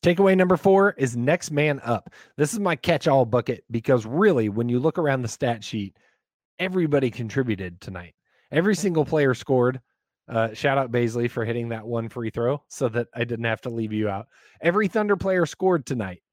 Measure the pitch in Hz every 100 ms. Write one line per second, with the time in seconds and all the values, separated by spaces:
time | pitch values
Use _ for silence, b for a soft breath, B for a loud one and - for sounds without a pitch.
0 | 175 175 196 190 180 180 196 196 196 -
1 | 135 120 123 170 - 147 151 139 117 110
2 | - B B - 147 233 196 160 - 160
3 | - 135 120 120 117 117 _ 117 113 127
4 | 110 135 214 147 110 101 120 123 147 170
5 | 151 135 120 - 131 117 104 113 98 _
6 | _ _ _ _ _ _ 185 185 160 143
7 | 131 - 117 131 127 101 92 87 - 92
8 | 87 _ _ _ _ 143 185 196 196 160
9 | 139 156 139 123 - 131 123 127 _ _
10 | _ _ _ 117 113 110 147 135 131 120
11 | 120 117 120 - 110 117 117 113 110 117
12 | 113 - 113 123 120 143 _ - 131 117
13 | 120 123 120 117 117 110 127 117 110 107
14 | 104 98 110 b b b 165 185 214 220
15 | 208 196 190 185 165 - 190 175 127 127
16 | 98 90 _